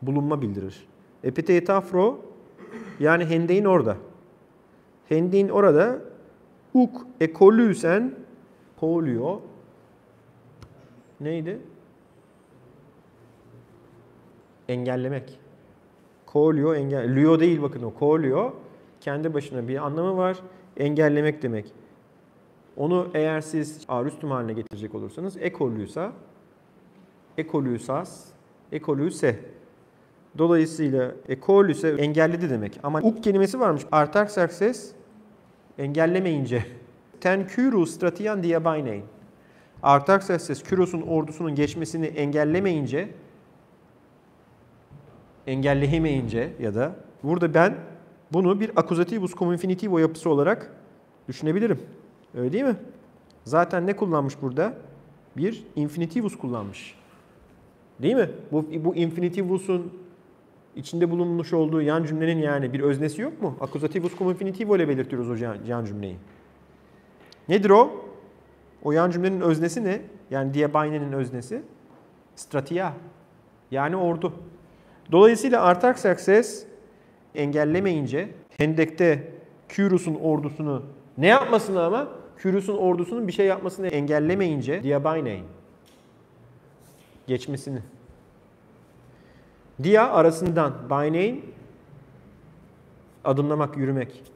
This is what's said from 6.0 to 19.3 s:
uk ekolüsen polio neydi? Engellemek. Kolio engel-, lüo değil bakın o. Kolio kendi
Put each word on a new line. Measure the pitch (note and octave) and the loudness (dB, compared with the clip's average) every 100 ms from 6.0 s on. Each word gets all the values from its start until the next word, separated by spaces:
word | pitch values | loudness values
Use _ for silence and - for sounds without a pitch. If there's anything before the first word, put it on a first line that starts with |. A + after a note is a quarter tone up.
| - - - _ _ _ _ | -8 -20 -20 _ _ _ _
uk | B3+ B3 - - - | 4 4 0 -12 -2
ekolüsen | D#3+ D#3+ G3 A3 A#3 D#3+ E3 F#3+ B3+ - - - - _ _ - | -2 8 8 10 6 2 2 2 0 -6 -18 -20 -20 _ _ -6
polio | D#3+ E3+ D#3 A#2 C3+ G#3 - - - _ _ _ _ _ _ _ - - - - - - _ - | -2 0 0 -2 -4 -6 -10 -20 -20 _ _ _ _ _ _ _ -20 -20 -20 -20 -20 -20 _ -12
neydi? | D3 E3 D#3+ A3 - - - _ _ _ _ _ _ _ - - _ _ _ _ - _ - - - - _ - - _ - - _ _ - | -8 -6 -6 -10 -14 -20 -20 _ _ _ _ _ _ _ -20 -20 _ _ _ _ -20 _ -20 -20 -20 -20 _ -20 -20 _ -20 -20 _ _ -8
Engellemek. | B2 B2 B2+ B2+ C#3 - - - - _ _ _ _ _ _ _ | -6 -4 -4 -4 -6 -10 -20 -20 -20 _ _ _ _ _ _ _
Kolio | D3 D#3 D3+ D3+ | 2 4 4 0
engel-, | D#3 C#3 C#3 A#2+ C3 | 0 -2 -2 0 4
lüo | D3+ E3 | 6 6
değil | E3+ D#3+ | 6 2
bakın | C#3+ B2 | -2 -6
o. | A#2+ | -10
Kolio | - D3 D#3+ C#3+ C#3+ A#3+ C4 - - - _ | -2 2 2 2 0 -2 -6 -20 -20 -20 _
kendi | - C#3+ D#3+ | -8 -4 -4